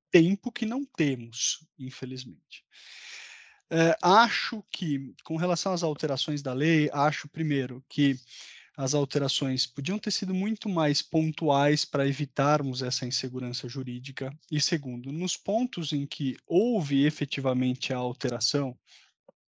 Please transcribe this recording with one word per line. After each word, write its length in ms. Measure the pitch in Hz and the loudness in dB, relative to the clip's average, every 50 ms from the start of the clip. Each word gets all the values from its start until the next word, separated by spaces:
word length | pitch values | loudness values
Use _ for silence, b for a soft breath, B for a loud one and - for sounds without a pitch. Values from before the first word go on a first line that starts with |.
| _ _ | _ _
Tempo 420 | - 175 160 180 196 - - 240 | 6 6 6 6 4 0 -4 -6
que 140 | - - 226 | -6 -4 -4
não 180 | 214 240 277 285 | -4 -4 -6 -6
temos, 840 | - _ - 151 143 131 123 117 117 113 - - - - - 156 _ _ - | -6 _ -2 0 0 0 -2 -6 -10 -8 -6 -4 -4 -4 -6 -10 _ _ -14
infelizmente. 880 | 127 131 - - 135 127 131 127 127 123 80 - _ _ - - _ B B B B B B B B B B B B B B B B B B B B - | -12 -12 -12 -12 -12 -10 -10 -12 -12 -14 -18 -20 _ _ -20 -20 _ B B B B B B B B B B B B B B B B B B B B -2
É, 280 | 165 165 165 165 160 - | 2 2 4 4 2 4
acho 640 | - 170 196 220 233 226 - - - - 226 214 - _ | 4 6 8 8 8 6 4 -2 -4 -4 -6 -8 -10 _
que, 420 | - - 185 156 143 135 135 117 - - - | -10 -6 -2 -2 -2 -2 -4 -8 -14 -14 -8
com 120 | - 160 | -6 -4
relação 360 | 160 175 180 175 - - 196 | -2 0 0 0 0 0 -2
às 100 | 185 170 | -2 -2
alterações 580 | 170 160 147 - - 143 135 131 - - 147 143 | -2 -2 -2 -2 -2 -2 -2 -2 -2 -2 -4 -4
da 120 | 139 135 | -4 -4
lei, 360 | 127 131 151 165 165 156 151 147 | -2 2 2 4 4 4 4 2
acho, 360 | - 147 143 151 147 - - 147 | 2 2 2 2 2 0 -6 -10
primeiro, 540 | - 160 165 151 143 139 127 123 123 127 - _ | -8 -4 -2 0 0 0 -2 -4 -6 -12 -16 _
que 280 | - 147 143 139 131 131 B B B B B B B B B B B | 0 4 4 4 4 2 B B B B B B B B B B B
as 180 | - 135 127 147 | -6 -2 0 0
alterações 720 | 147 143 135 - 147 139 135 - - 143 131 131 120 - | 0 0 0 0 0 0 0 0 -2 -2 -2 -2 -2 -4
podiam 320 | - _ 143 135 165 202 208 | -4 _ -6 -6 -4 -4 -4
ter 140 | - 214 | -4 -4
sido 200 | - - 196 185 | -4 -4 -4 -2
muito 360 | 185 185 190 220 220 - - 214 | -2 -2 -2 -2 -4 -4 -4 -2
mais 340 | 180 165 156 147 143 - | 0 2 2 2 2 0
pontuais 840 | - - - 160 160 160 151 - 160 151 139 139 143 147 151 151 - | -2 0 0 2 2 0 0 0 2 2 4 4 4 4 4 2 0
pra 220 | - - 139 139 | -2 -2 0 0
evitarmos 720 | 139 139 139 147 - _ - 139 147 151 147 143 135 123 127 | 0 0 -2 -4 -4 _ 2 2 4 4 2 2 -2 -4 -4
essa 260 | 131 131 131 - 131 | -4 -4 -4 -4 -4
insegurança 600 | 120 - - - 127 123 127 123 123 120 - - 120 | -4 -4 -4 -4 -6 -6 -6 -6 -6 -6 -8 -8 -8
jurídica. 640 | 120 139 127 123 123 123 131 135 131 - 131 135 143 - _ _ | -8 -8 -8 -6 -8 -10 -10 -12 -10 -8 -8 -8 -10 -12 _ _
E 80 | 156 147 | -2 -2
segundo, 500 | - - 175 151 139 127 123 120 123 135 | 0 0 -2 -2 -4 -6 -8 -8 -8 -8
nos 260 | 147 165 180 180 - | -6 -4 -4 -4 -6
pontos 560 | - _ - 208 233 254 247 - 175 160 135 | -6 _ -2 0 0 0 -2 -4 -6 -6 -4
em 140 | 151 143 143 | -4 -4 -4
que 300 | - - - 143 131 117 - _ | -4 -6 -4 -4 -4 -4 -6 _
houve 600 | - 165 180 226 247 240 196 151 139 143 135 143 | 0 2 2 4 4 2 0 0 2 2 4 4
efetivamente 840 | 151 - - 147 - - 143 135 131 127 127 127 127 127 - - - | 4 2 0 -4 -4 -4 -2 -2 0 0 2 2 0 0 -2 -4 -4
a 40 | 131 | -4
alteração, 840 | 127 123 123 120 - - 123 120 117 - - - 143 139 127 127 - b b b b b b b _ _ _ _ _ _ | -4 -4 -4 -4 -4 -4 -4 -2 -2 -2 0 0 0 -2 -2 -6 -12 b b b b b b b _ _ _ _ _ _